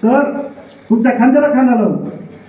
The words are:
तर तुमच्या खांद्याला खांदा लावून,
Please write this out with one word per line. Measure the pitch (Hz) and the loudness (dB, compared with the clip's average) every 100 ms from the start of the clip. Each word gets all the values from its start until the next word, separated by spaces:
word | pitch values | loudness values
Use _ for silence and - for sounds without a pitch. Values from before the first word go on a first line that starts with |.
तर | 220 269 285 285 277 - - - - | 0 2 0 -4 -10 -16 -20 -16 -4
तुमच्या | 226 247 - | 0 0 2
खांद्याला | 247 285 294 | 2 4 2
खांदा | 247 254 233 | 2 2 2
लावून, | 196 - - - - - | 0 -2 -8 -14 -18 -20